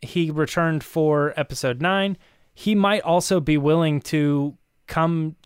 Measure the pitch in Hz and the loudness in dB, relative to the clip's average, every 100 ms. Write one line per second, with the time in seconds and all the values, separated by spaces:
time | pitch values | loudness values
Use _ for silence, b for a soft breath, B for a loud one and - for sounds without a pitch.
0 | 135 175 160 151 147 - 165 156 - 165 | -6 -2 -2 0 -2 0 0 0 -4 0
1 | 156 147 147 156 143 135 131 123 175 196 | 2 2 0 -2 -6 -4 -4 -2 0 0
2 | 196 185 b b b - 208 208 196 208 | -2 -4 b b b -8 0 2 2 0
3 | - 175 - 185 147 151 143 165 160 147 | 2 0 2 0 2 2 4 2 2 0
4 | - 156 147 143 143 - _ _ - 165 | -2 0 2 0 -2 -6 _ _ -8 -2
5 | 165 165 156 160 | 0 0 -4 -8